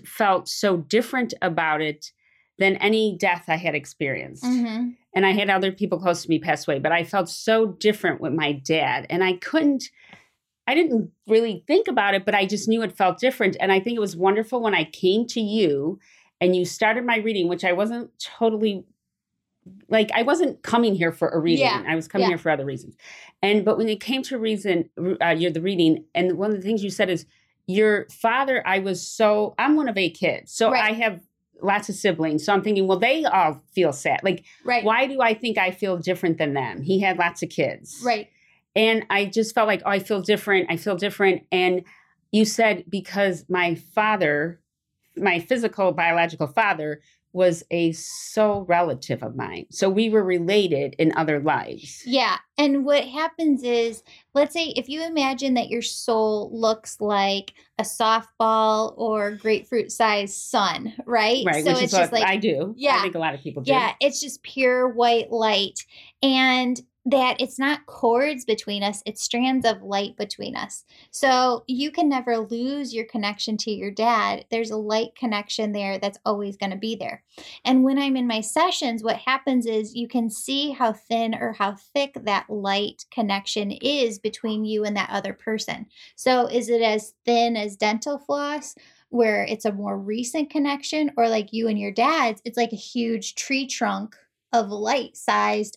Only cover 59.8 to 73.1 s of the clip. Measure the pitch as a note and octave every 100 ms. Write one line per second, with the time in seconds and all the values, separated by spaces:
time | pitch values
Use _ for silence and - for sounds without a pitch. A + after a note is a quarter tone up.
59.8 | - - A3 G#3 G3 - - A#3 G3 -
60.8 | A3 - A#3+ A#3 G#3+ B3+ F#3+ D3+ D3+ B3+
61.8 | B3+ F#3+ E3+ A#3 F#3+ G3 G#3 C#3+ F#3 A#3+
62.8 | C#4+ A#3 G3 E3+ D#3+ C#3 D3+ C#3 C3 C4
63.8 | A#3 - C#4+ - D4 - - - B3+ B3+
64.8 | B3+ A3+ A#3+ A#3 G#3+ A#3 A3 G3+ G3 -
65.8 | - - - _ C4+ C4 C4 B3+ B3 B3
66.8 | - _ B3+ C4+ B3+ - B3+ - C4+ D4
67.8 | - - A#3 A#3 C#4+ C#4 - G#3+ - G3+
68.8 | G3+ G3+ - G#3+ - A#3+ B3+ C4 A#3 G#3
69.8 | G3 G3 G3+ - G#3 - G#3 - G3+ -
70.8 | - - - - C4+ B3+ B3+ A#3 - B3+
71.8 | C#4+ D4+ D#4 C4+ B3 A3+ A3 A#3 B3+ C#4+
72.8 | C4 A3+ A3